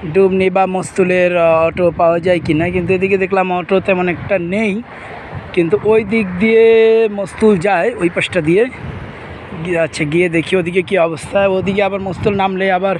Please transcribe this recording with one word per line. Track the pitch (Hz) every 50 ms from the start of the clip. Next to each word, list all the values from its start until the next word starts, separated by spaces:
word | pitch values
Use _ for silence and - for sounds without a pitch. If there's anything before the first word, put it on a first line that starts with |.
| - 160 151
ডুবনি | 190 196 190 185 190 190 185
বা | 180 190 190
মস্তুলের, | 185 185 185 170 - - - 190 180 180 185 180 180 175
আহ, | 175 170 165 160 160 165
অটো | 165 151 175 180 175 160
পাওয়া | - 175 165 170 175
যায় | 160 180 180 170
কি | 143 131 156
না, | 151 165 165
কিন্তু | 175 185 175 170
এদিকে | 190 185 185 196 196 190
দেখলাম | 190 185 196 190 185 185
অটো | 180 180 175 - 196 185
তেমন | 180 - 190 180 180 180
একটা | 170 - - - 202 190
নেই। | 170 170 185 208 226 214 190 214 240 - - - - - - - - - - - - -
কিন্তু | - 185 170 165 208 208 -
ওই | 208 220 220 226
দিক | 196 220 226 214 185 180 180
দিয়ে | 214 220 226 220 226 226 226 226 226 226 226 226 226 214
মস্তুল | 208 202 196 165 - - 220 220 208 180
যায়, | 160 202 196 170 175 226 254
ওই | - 175 175
পাশটা | 175 - - - - 185
দিয়ে। | 156 151 170 196 233 262 247 - - - - - - - - - - - - - - - - 175 160
গিয়ে, | 180 175 165
আচ্ছা, | 165 151 - - 160
গিয়ে | 147 147 170 180 180
দেখি | 160 170 151 - 185
ওদিকে | 190 175 165 175 190
কী | 180 - 196 185
অবস্থা। | 160 170 165 139 - - - 196 196 196
ওদিকে | 190 190 180 185 196 202
আবার | 202 196 196 196
মস্তুল | 190 190 170 - - 226 202
নামলে | 202 190 190 190 185 190 190
আবার | 185 180 185 196 190 165